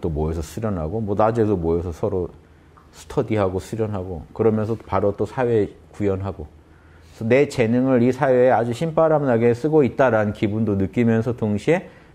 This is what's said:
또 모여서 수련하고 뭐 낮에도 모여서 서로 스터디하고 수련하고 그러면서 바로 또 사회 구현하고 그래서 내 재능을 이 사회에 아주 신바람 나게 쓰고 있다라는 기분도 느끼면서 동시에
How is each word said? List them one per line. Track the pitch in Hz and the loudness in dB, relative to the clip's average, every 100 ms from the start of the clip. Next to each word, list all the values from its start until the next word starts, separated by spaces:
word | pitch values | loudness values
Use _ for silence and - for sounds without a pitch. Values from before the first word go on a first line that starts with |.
또 | 90 | -4
모여서 | 76 78 85 | -2 -2 -4
수련하고 | 76 - 110 92 78 110 | -8 -8 -6 -4 -6 -6
뭐 | 104 104 | -4 0
낮에도 | 110 117 107 98 | 2 2 0 0
모여서 | 82 85 87 | 0 -2 -2
서로 | 82 107 95 87 - - - - - - | -4 -4 -2 -6 -10 -20 -20 -20 -20 -20
스터디하고 | - - - 120 107 95 92 | -20 -8 -6 -2 0 0 -2
수련하고 | - 110 107 101 92 82 76 | -6 -6 -4 -6 -8 -10 -8
그러면서 | - 110 107 107 110 - | 0 2 2 -2 -6 -2
바로 | 95 101 101 | 0 0 0
또 | 104 | -4
사회 | - 120 113 101 - - | -2 0 2 0 -6 -16
구현하고 | - 101 95 98 87 76 - - - - - - | -4 -2 -2 -6 -10 -14 -20 -20 -20 -20 -20 -20
그래서 | - 110 | -6 2
내 | 127 143 | 4 4
재능을 | 143 113 123 131 127 | 0 0 2 2 4
이 | 120 | 2
사회에 | 127 143 127 127 | 2 2 4 4
아주 | 110 120 | 4 0
신바람 | 117 165 160 160 151 139 | -4 -2 0 2 2 2
나게 | 117 120 | 2 2
쓰고 | 117 151 156 | 2 2 2
있다라는 | 123 - 131 110 104 | 2 2 2 2 0
기분도 | - 107 107 110 98 | -2 -2 0 0 0
느끼면서 | 98 123 117 113 117 117 | 0 0 2 2 0 -2
동시에 | 107 104 - 175 - - - | -2 -2 0 -2 -2 -18 -20